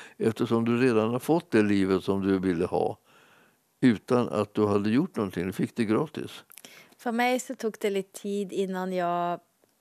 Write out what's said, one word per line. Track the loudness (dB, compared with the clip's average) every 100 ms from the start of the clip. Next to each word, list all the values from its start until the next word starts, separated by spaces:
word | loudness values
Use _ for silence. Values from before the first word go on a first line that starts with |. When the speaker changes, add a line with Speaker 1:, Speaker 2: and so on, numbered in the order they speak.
| -20 -2
Speaker 1:
eftersom | -2 0 0 2 2
du | 2
redan | 4 4 2
har | -2
fått | 0 0 2
det | 2
livet | 4 4 4 2
som | 2 0
du | 2 0
ville | 0 0 0
ha, | 0 -2 -6 _ _ _ _ _ _ _ _
utan | 2 2 2 0 2
att | -2 -2
du | 0 2
hade | 2 2
gjort | 0 -2 -4
någonting. | -4 -4 -6
Du |
fick | -4 -6 -2
det | 0
gratis. | 0 0 -6 -12 -14 -20 -20 -20 -20 -20 _
Speaker 2:
För | -6
mig | -2 0 -2
så | -4 -8
tog | -8 -4
det | -4
lite | -4 -6 -12
tid | -8 -6 -6
innan | -4 -4 -4 -4
jag | -2 -2 -2 -2 -4 -10 _ _ _